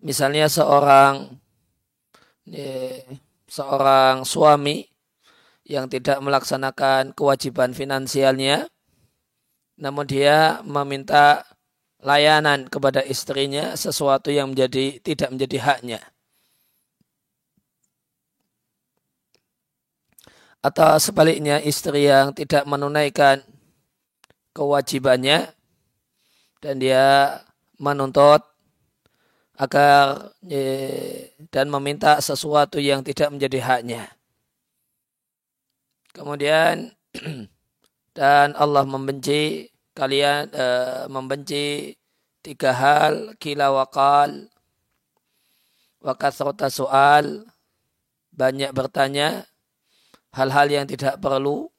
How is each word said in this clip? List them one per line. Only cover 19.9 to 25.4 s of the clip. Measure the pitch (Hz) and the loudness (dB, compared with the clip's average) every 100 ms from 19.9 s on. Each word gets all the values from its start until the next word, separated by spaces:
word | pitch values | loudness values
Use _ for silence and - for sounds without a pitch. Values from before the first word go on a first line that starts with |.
| _ _ _ _ _ _ _ | _ _ _ _ _ _ _
Atau | 139 - 156 156 | -8 2 4 4
sebaliknya, | - 202 160 160 151 147 | 0 2 2 2 -2 -2
istri | 147 143 170 147 | -2 -4 -4 0
yang | 143 135 139 - | 4 4 4 -2
tidak | 143 147 143 | -2 -2 -2
menunaikan | 143 143 151 143 - 143 135 - _ _ _ _ _ _ _ _ _ _ | -4 -2 -2 -2 2 2 2 -2 _ _ _ _ _ _ _ _ _ _
kewajibannya | - 143 143 135 139 131 127 131 156 | -6 0 0 0 -4 0 0 2 0